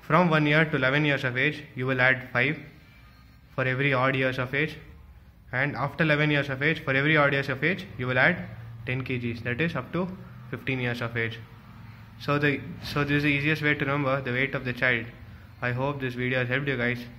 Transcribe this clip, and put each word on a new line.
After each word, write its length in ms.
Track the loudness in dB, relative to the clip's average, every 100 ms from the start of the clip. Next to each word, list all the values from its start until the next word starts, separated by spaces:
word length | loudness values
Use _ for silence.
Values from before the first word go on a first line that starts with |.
From 300 | 4 4 6
one 160 | 4 6
year 180 | 4
to 120 | 4 2
eleven 280 | 2 4
years 200 | 2 2
of 120 | 0 2
age, 260 | 0 0 -10
you 120 | -6 -2
will 140 | 4
add 300 | 4 4 0
five 260 | 0 0 -2 -10 -20 -20 -20 -20 -20 -20 -20 -12
for 100 | -4
every 280 | -2 0 2
odd 240 | 4 2 2
years 220 | 0 0
of 160 | -2
age. 240 | -2 -2 -4 -16 -20 -20 -20 -20 -20 -8
And 260 | -2 -2 -2
after 280 | -4 0
eleven 260 | 2 4 4
years 180 | 2 0
of 140 | 0
age, 200 | 0 0
for 100 | 0
every 220 | 2 4 6
odd 160 | 6
years 160 | 4 -2
of 140 | 0
age, 220 | 0 -2 -6 -8
you 80 | -2
will 120 | 4
add 300 | 4 2 -6 -12 -14 -12
ten 200 | -6 -6
K 120 | -4 -4
Gs, 260 | -4 -6
that 180 | -4 -2
is 160 | -2 -2
up 160 | -4
to 160 | -4 -4 -6 -14 -16 -12
fifteen 300 | -8 -4 -2
years 200 | -2 -2
of 160 | -4 -2
age. 220 | -4 -4 -14 -20 -20 -20 -18 -18 -20 -10
So 160 | -2 2
the, 200 | 2 0 -6 -12
so 220 | -6 -2
this 140 | 0 2
is 40 |
the 60 | 2
easiest 340 | 2 2 2
way 120 | 2
to 100 | 0
remember 360 | 0 0 0 0
the 120 | 0
weight 240 | -2 0 -2
of 80 |
the 80 | -4
child. 340 | 0 2 2 -2 -12 -18 -18 -20 -6
I 100 | -4
hope 300 | -2 -2 -2
this 140 | -6
video 260 | -2 -2 0
has 80 | 0
helped 180 | -2 -2
you 100 | 0
guys. 220 | 0 -2 -8